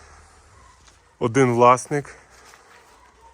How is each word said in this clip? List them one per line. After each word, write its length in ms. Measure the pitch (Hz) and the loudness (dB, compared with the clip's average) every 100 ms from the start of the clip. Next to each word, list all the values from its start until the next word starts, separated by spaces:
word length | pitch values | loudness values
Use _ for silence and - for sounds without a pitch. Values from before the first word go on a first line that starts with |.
| - - - _ _ _ - _ _ _ _ _ | -20 -20 -20 _ _ _ -20 _ _ _ _ _
Один 340 | 123 117 127 | -6 -2 -2
власник, 600 | 117 120 123 - 147 139 - _ - - - _ - _ _ _ _ - | 2 2 2 -2 -10 -10 -18 _ -20 -20 -20 _ -20 _ _ _ _ -20